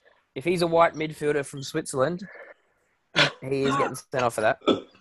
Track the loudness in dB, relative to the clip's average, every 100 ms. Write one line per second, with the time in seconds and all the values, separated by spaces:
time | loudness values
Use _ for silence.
0 | _ _ _ -8 -2 0 2 4 4 2
1 | -8 -4 -2 -2 -4 -10 -8 -6 -4 0
2 | 0 -2 -10 -18 -20 -20 _ _ _ _
3 | _ 0 0 0 -4 -2 0 0 -2 -4
4 | -6 0 0 2 0 2 2 0 0 _